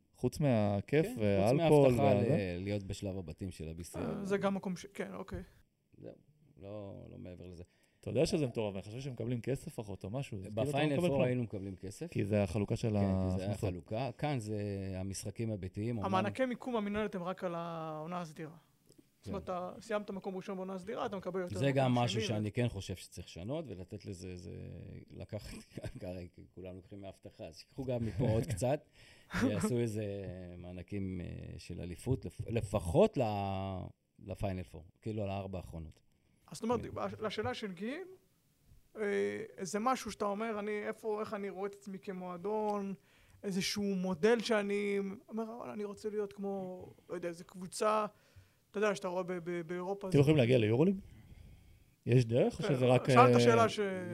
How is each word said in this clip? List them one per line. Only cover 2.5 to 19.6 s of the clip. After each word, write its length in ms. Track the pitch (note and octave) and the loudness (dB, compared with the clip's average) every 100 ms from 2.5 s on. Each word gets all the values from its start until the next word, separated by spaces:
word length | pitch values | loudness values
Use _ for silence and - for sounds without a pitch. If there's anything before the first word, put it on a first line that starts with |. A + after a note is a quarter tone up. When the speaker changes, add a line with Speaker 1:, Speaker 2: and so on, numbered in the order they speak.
| F2 | -2
Speaker 2:
ל-, 40 | |
להיות 180 | F#2+ G#2 | -2 -2
בשלב 340 | F#2+ F#2+ G2+ F#2+ | -4 -6 -4 -4
הבתים 320 | E2+ D#2+ F#2+ | -8 -8 -8
של 180 | - D#2+ | -6 -8
ה-B 240 | E2 E2+ | -8 -10
C 40 | - | -6
L. 20 | |
Speaker 3:
אה, 260 | - G3+ G3 | -4 -4 -2
זה 120 | G3+ | 0
גם 160 | G3 | 0
מקום 220 | G3 F#3+ F3 | 0 -4 -6
ש-, 100 | - | -8
כן, 200 | - F3+ | -8 -8
אוקיי. 280 | F#3 F#3 F3+ F#3 - _ _ _ - | -8 -8 -10 -10 -18 _ _ _ -18
Speaker 2:
זהו, 140 | - - _ _ _ - | -18 -18 _ _ _ -18
לא, 320 | G2 G#2 G2 G2 E2+ | -12 -10 -10 -12 -14
לא 80 | F#2 | -14
מעבר 280 | F#2 F2+ F2+ | -14 -12 -14
לזה. 180 | E2+ F2+ _ _ _ | -14 -16 _ _ _
Speaker 1:
אתה 100 | - | -2
יודע 160 | A#2 D#3+ | 0 2
שזה 200 | F3 C3+ | 2 -2
מטורף, 280 | A#2 G#2+ | -2 -4
אני 80 | G2 | -4
חושב 180 | G#2 A#2 | -8 -10
שמקבלים 400 | C#3 A#2+ A2+ B2 | -8 -6 -4 -2
כסף, 400 | A2+ C#3 - - | -2 -4 -6 -10
אחותו, 300 | G#2 F#2+ G2 | -10 -8 -6
משהו, 280 | B2 C#3 G#2 | -6 -6 -8
זה 100 | F#2+ | -6
כאילו 140 | G#2 | -2
אתה 80 | C3+ | 0
Speaker 2:
בפיינל 220 | C#3 D3+ | 2 2
Speaker 1:
מקבל 80 | C#3+ F3 | 4 4
Speaker 2:
פור 80 | C#3 | 4
Speaker 1:
כלום. 100 | B2+ | 4
Speaker 2:
היינו 160 | B2 | 2
מקבלים 340 | A#2 G#2+ G2 F#2 | 0 -4 -6 -8
כסף. 300 | F#2+ - E3+ | -10 -8 -6
Speaker 1:
כי 140 | B2 | -2
זה 180 | G2+ G#2 | 4 4
החלוקה 340 | G2 A2 G2+ A#2 | 4 2 0 0
של 120 | A#2 | 2
Speaker 2:
כן, 60 | |
כי 420 | G#2 G2 F#2+ F#2 F#2 | 4 4 4 2 2
זה 60 | |
היה 60 | F#2+ | 0
Speaker 1:
ההכנסות. 220 | G2+ G2+ | 0 -2
Speaker 2:
חלוקה, 400 | F2+ - A2 C3 - | -4 -4 -4 -4 -2
כאן 200 | D3 C#3 | -2 -2
זה 200 | G#2+ G#2+ G#2 G2 F#2+ F#2 | -2 -2 -2 -4 -4 -4
המשחקים 540 | G2 F#2+ G#2 G2+ A2+ | -4 -4 -6 -4 -4
הביתיים, 460 | G#2+ F2+ - A2+ A#2+ | -2 -4 -4 -2 -2
אומנם 160 | F#3+ | 0
Speaker 3:
המענקי 300 | F#3+ G3+ G#2 C4 | 2 2 0 -2
מיקום 300 | A#3 - A#3 | -2 -4 -2
המינהלת 380 | G3+ G#3 G#3+ | -2 -2 -2
הם 80 | F#3+ | -4
רק 220 | F3 F#3 | -6 -4
על 100 | F#3 | -4
העונה 680 | E3+ E3+ E3 D#3+ D#3 D#3 F3 | -4 -6 -6 -6 -8 -6 -8
הסדירה. 300 | E3 D#3 D#3 | -8 -10 -12
זאת 720 | E3 _ _ _ - _ _ | -14 _ _ _ -20 _ _
Speaker 2:
כן. 60 | - | -8
Speaker 3:
אומרת, 120 | G3 | -8
אתה 280 | - F3+ | -4 -6